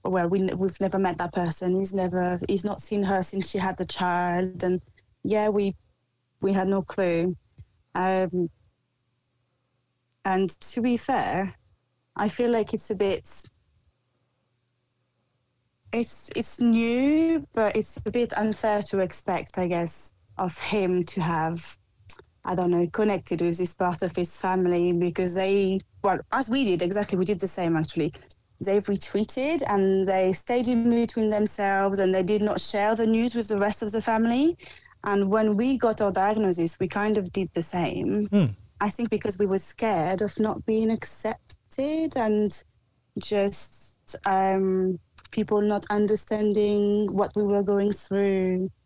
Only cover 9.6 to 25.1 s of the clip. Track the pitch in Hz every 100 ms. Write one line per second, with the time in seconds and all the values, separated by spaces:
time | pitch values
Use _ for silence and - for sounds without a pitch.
9.6 | _ _ _ _ _ _ 196 190 190 -
10.6 | - - 240 240 - 240 98 156 190 -
11.6 | _ _ _ _ _ - 208 - 240 233
12.6 | 214 208 - 190 196 185 - - - _
13.6 | _ _ _ _ _ _ _ _ _ _
14.6 | _ _ _ _ _ _ _ _ _ _
15.6 | _ _ _ 226 240 - - - 226 -
16.6 | 240 226 233 240 277 311 330 330 285 -
17.6 | 208 214 208 - 214 240 233 - 214 208
18.6 | 220 208 202 196 185 - - 175 - -
19.6 | 180 175 170 - - _ _ - 185 -
20.6 | - 208 185 180 170 - 165 165 160 170
21.6 | - - _ _ - - _ _ - 180
22.6 | 175 175 170 214 214 190 - 170 170 170
23.6 | 180 - 180 175 180 175 175 - 185 185
24.6 | 180 175 175 170 175